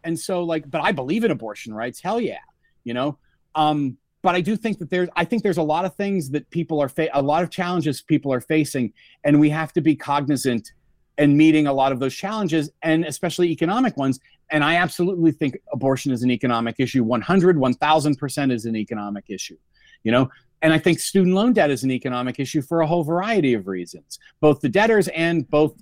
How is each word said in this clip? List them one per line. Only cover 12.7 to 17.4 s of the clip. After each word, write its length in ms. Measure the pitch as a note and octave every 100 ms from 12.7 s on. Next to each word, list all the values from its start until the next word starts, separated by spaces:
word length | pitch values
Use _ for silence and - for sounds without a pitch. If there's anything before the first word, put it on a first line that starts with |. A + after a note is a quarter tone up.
| _
and 220 | D#3+ D#3+
especially 460 | E3 C#3 F3 - F3
economic 480 | D#3 E3 A3 B3+ -
ones. 240 | C3+ C3 _ _ _
And 120 | D#3
I 120 | D3 E3+
absolutely 580 | F3+ - F3 F#3 E3
think 240 | C#3 C#3+ - -
abortion 400 | C3+ C3+ C3+ C#3+
is 100 | B2
an 80 | B2
economic 440 | A#2+ B2+ A#2 A#2 A2
issue. 240 | B2+ C3+
One 160 | A2+ A#2+
hundred, 380 | - F#3+